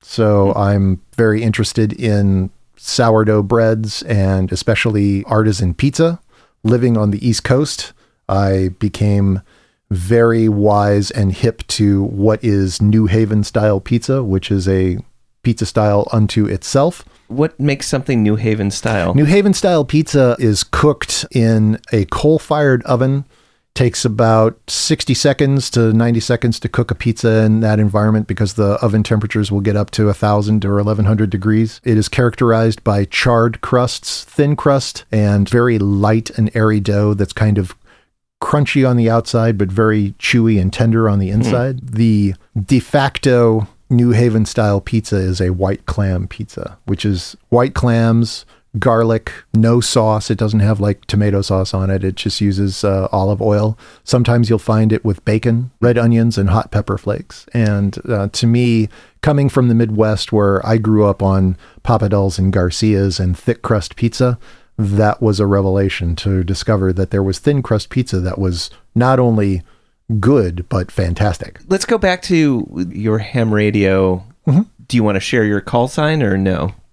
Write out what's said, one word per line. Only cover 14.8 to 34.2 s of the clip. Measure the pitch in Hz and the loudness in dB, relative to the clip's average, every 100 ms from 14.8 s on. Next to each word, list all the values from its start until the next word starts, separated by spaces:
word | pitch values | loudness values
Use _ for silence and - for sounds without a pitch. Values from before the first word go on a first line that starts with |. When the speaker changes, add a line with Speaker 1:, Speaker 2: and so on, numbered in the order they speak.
| 92 90 - _ _ _ | 0 -2 -8 _ _ _
Speaker 1:
pizza | - 113 110 | -4 -2 -2
style | - 107 101 - | 0 0 0 0
unto | 113 104 - 101 | 0 0 0 -2
itself. | 98 - 135 151 - - _ _ | -2 -2 0 0 -4 -20 _ _
Speaker 2:
What | 120 156 - | -2 -2 0
makes | 143 139 - | -2 -2 -4
something | 139 139 123 | -6 -2 0
New | 104 107 | 2 0
Haven | 110 107 101 | -2 -2 -2
style? | - - 107 87 135 | -4 -4 -2 0 2
Speaker 1:
New | 147 | 2
Haven | 196 202 | 2 2
style | 190 196 170 139 | 0 2 0 0
pizza | 147 156 143 127 120 | -2 0 2 2 2
is | 120 101 | 0 0
cooked | - - 147 143 - - - | -2 0 0 0 -6 -8 -4
in | 131 113 110 107 110 - | 0 2 2 2 0 -2
a | 113 95 | -2 -2
coal-fired | - 147 156 - 151 147 127 | 0 2 0 0 0 2 0
oven. | - 123 131 139 139 _ _ _ _ | 0 0 0 -2 -6 _ _ _ _
Takes | - 123 - 120 | -2 -2 0 -4
about | 107 113 110 113 - - | 0 2 4 2 0 -12
sixty | - - 156 - 127 | -8 -2 -2 -2 0
seconds | 151 135 139 139 127 | 0 2 0 0 0
to | - 113 | 0 2
ninety | 110 120 117 | 2 2 0
seconds | - 123 120 113 | 0 -2 -2 -4
to | - | -4
cook | - 123 | -4 -4
a | 104 | -2
pizza | 120 110 117 110 | -4 -2 0 2
in | 110 110 | 4 2
that | 110 107 | 2 2
environment | 107 101 107 110 104 | 2 2 2 0 -2
because | 95 104 | -2 -2
the | - 101 101 | 0 0 0
oven | 120 107 | 0 0
temperatures | 107 110 104 107 101 | 0 0 0 -2 -2
will | 101 | -2
get | 101 104 | 0 -2
up | 101 | -4
to | - 107 | 0 0
a | |
thousand | 98 104 104 104 107 | 0 0 0 0 0
or | 98 101 | 0 0
eleven | 104 107 101 | 0 0 2
hundred | 107 107 | 2 0
degrees. | 98 101 110 110 - | -2 0 2 0 -4
It | - 107 | 0 0
is | 107 | 0
characterized | - 123 - 123 113 113 107 | 0 -2 0 2 2 0 -2
by | - 101 98 | -2 -2 -2
charred | - 127 117 117 113 | -2 0 2 0 -2
crusts, | - 127 123 - - - | -2 0 0 -4 -10 -12